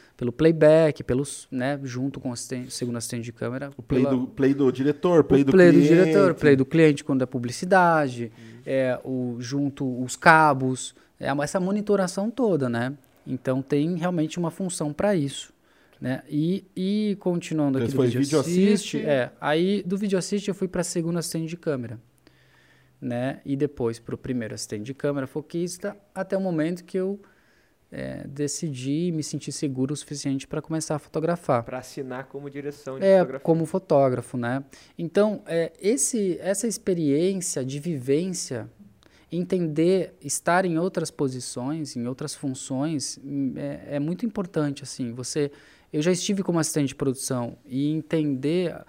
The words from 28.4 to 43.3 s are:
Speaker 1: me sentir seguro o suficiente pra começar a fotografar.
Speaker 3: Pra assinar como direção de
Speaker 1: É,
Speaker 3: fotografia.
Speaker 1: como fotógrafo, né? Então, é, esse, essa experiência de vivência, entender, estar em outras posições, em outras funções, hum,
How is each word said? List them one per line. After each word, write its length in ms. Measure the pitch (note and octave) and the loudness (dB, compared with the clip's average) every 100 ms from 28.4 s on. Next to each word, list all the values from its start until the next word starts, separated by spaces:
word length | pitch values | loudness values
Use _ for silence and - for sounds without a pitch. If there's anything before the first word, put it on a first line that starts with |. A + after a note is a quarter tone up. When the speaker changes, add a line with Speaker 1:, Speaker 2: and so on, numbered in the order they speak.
| D3 - E3 C3 C3 D3 F3 | -6 -4 -8 -6 -4 -2 -2
Speaker 1:
me 100 | D#3+ | -4
sentir 300 | C#3+ D3 - | -6 -8 -8
seguro 400 | C#3+ D3+ B2+ C3 | -6 -6 -2 -4
o 40 | C#3+ | -4
suficiente 520 | - C#3+ C#3+ C3+ - | -10 -8 -4 -4 -4
pra 120 | D#3 | -10
começar 340 | - D#3+ D#3 D3+ | -6 -6 -4 -6
a 20 | |
fotografar. 640 | - D#3+ D#3+ E3+ - B2+ | -6 -4 -2 -2 0 0
Speaker 3:
Pra 160 | A#2 B2+ | 0 -10
assinar 460 | - - C3 B2+ C3+ | -12 -12 -10 -10 -12
como 220 | C#3 C#3+ | -14 -12
direção 480 | C#3 C#3+ C#3+ - C3+ | -10 -10 -10 -10 0
de 60 | |
Speaker 1:
É, 140 | G3 F#3+ | 4 6
Speaker 3:
fotografia. 260 | E3 C3 | 4 0
Speaker 1:
como 220 | - E3 D#3+ | 2 2 2
fotógrafo, 680 | F#3+ - D3 C3+ B2 A#2+ B2+ | -2 4 6 6 2 -4 -4
né? 280 | A#2+ C3 C#3 - - - | -2 -4 -6 -20 -20 -10
Então, 440 | E3+ G3+ G#3+ G#3 - | -2 2 2 0 -4
é, 240 | E3 E3 - | -2 -2 -2
esse, 580 | G3 C4 - A#3 G3 E3 | 0 0 0 0 -2 -2
essa 260 | F3 G3 A#3 | -4 -2 -2
experiência 960 | G3 - F3 D3+ C#3 F3 F#3+ F3 - | -4 -2 0 2 2 2 -2 -4 -4
de 140 | C3 C#3+ | -6 -6
vivência, 880 | D#3 D3+ B2 C#3+ F#3 F3 - A#2+ A#2 - - _ _ _ - | -6 -6 0 0 0 -6 -8 -8 -10 -18 -20 _ _ _ -8
entender, 840 | E3 F3 F#3 E3+ D3+ E3+ F#3+ E3 - | -6 -2 -2 -2 2 2 2 0 -8
estar 420 | C#3+ - - F3 | -8 -4 0 2
em 140 | F#3+ D#3+ | 2 0
outras 320 | F#3 F#3 D#3+ | -2 -4 -6
posições, 840 | - C#3 B2+ - - B2 D#3+ C#3+ B2 | -2 -4 -4 -10 -8 -6 -6 -8 -6
em 100 | A#2+ | -8
outras 280 | C3 D3 | -8 -10
funções, 840 | - C#3+ C3 - C3 D3+ D#3 - - | -8 -8 -8 -6 -4 -4 -4 -6 -10
hum, 300 | C#3 | -8